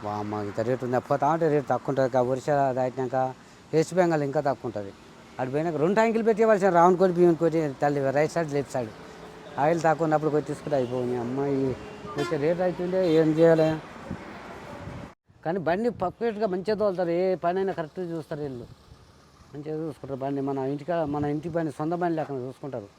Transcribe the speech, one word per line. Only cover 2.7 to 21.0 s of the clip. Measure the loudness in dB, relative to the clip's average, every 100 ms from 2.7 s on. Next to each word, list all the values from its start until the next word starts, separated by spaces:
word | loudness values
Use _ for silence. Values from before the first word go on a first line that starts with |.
| 2
దాటినాక | -2 -2 -2 0 -2 -4 -18 -20 -2
వెస్ట్ | 0 2 2
బెంగాల్ | 2 2 0
ఇంకా | 0 0
తక్కువ | -2 -4
ఉంటుంది. | -8 -10 -14 -20 -20 -18 -8
అటు | -4
పోయినాక | -2 -2 0
రెండు | 2 2
ట్యాంకులు | 2 2 0
పెట్టేవాల్సిన | 4 4 6 6 8
రావణ్ | 8 8
కోటి, | 4 6
భీముని | 6 6
కోటి | 2 2 -2 0
తల్లి | 0 2 0 2
రైట్ | 2
సైడ్, | 0 -2 -2
లెఫ్ట్ | -2 -4
సైడ్ | -6 -10 -18 -18 -18 -18 -12 0
ఆయిల్ | 2 4 2
తక్కువ | 2 2
ఉన్నప్పుడు | 2 2
పోయి | 0 -2
తీసుకుంటే | -8 -2 0
అయిపోయింది. | 0 -2 -2 -2
అమ్మాయి | -2 -2 0 0 0 -2 -8 -14 -10 -6
వచ్చే | -4 0
రేటు | 0 0 0
అవుతుండే | -2 -2 0 4 4
ఏం | 4 6
చేయాలి? | 6 6 4 0 -8 -16 -12 -12 -12 -16 -16 -16 -16 -14 -12 -12 -14 -20 _ _
కానీ | -4 -2 0
బండి | 0 0 -2
పర్ఫెక్ట్గా | -6 -2 -4 -2 -2
మంచిగా | -2 -2 0
తోలుతారు, | 0 0 0 2
ఏ | 2 0 0
పనైనా | 0 -2 -4
కరెక్ట్గా | -6 -8 -6
చూస్తారు | -6 -8 -8 -8
వీళ్ళు, | -8 -14 -18 -20 -20 -20 -20 -20 _ -18
మంచిగా | -14 -8 -6
చూసుకుంటారు | -6 -10 -10 -6
బండి. | -4 -2 -2
మన | -2 -4
ఇంటికా-, | -4 -4 -2